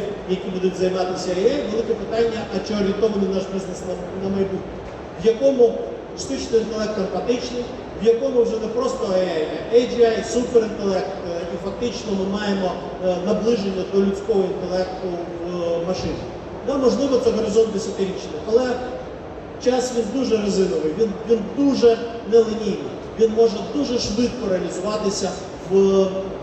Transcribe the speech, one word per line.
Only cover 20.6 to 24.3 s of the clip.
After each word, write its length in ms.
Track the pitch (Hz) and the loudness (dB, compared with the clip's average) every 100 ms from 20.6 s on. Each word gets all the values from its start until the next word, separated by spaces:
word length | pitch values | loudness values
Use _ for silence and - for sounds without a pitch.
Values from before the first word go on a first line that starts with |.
| 185 165 156 165 | 2 2 0 0
він, 100 | 220 - - | 0 0 0
він 100 | 226 190 - | 0 0 0
дуже 400 | 285 233 233 220 - - - | 2 6 6 4 0 -8 4
нелінійний, 600 | 226 220 214 208 156 - - - - | 4 6 2 -2 -2 -4 -8 -8 2
він 120 | 220 214 | 2 6
може 180 | 226 208 - 294 | 4 2 -4 -2
дуже 240 | 247 240 | 0 0
швидко 500 | - 208 240 | 0 0 0